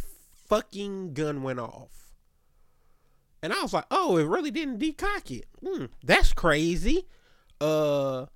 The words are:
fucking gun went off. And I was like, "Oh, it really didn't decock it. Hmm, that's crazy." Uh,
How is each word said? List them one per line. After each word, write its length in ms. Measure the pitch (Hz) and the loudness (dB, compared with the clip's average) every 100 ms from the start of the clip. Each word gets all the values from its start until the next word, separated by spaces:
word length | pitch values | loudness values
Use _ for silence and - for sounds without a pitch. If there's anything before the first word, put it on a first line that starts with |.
| - - _ _ - | -8 -10 _ _ -2
fucking 680 | 214 - 196 202 196 185 | -2 -2 -10 -8 -8 -8
gun 280 | 135 156 143 | -4 -4 -4
went 180 | 131 123 | -6 -6
off. 520 | 117 - - - - - _ _ _ _ _ _ _ _ _ _ _ - | -8 -12 -20 -20 -20 -20 _ _ _ _ _ _ _ _ _ _ _ -12
And 100 | 160 | -6
I 80 | 262 | -4
was 120 | 277 | -2
like, 140 | 185 - | -2 0
"Oh, 280 | 285 349 175 | 0 2 2
it 60 | |
really 280 | 151 269 302 | 2 0 -2
didn't 260 | 240 294 226 | -4 -6 -4
decock 520 | 311 - 392 403 - | -4 -2 -4 -4 -6
it. 160 | 226 - - 359 | -12 -14 -12 -8
Hmm, 200 | 359 131 - | -6 -8 -8
that's 280 | 127 220 - | 2 6 8
crazy." 720 | - 175 147 165 175 190 370 - - _ _ _ - | 6 4 4 2 0 2 0 0 -16 _ _ _ -4
Uh, 640 | 151 156 151 143 135 131 135 | 0 2 2 0 0 -4 -8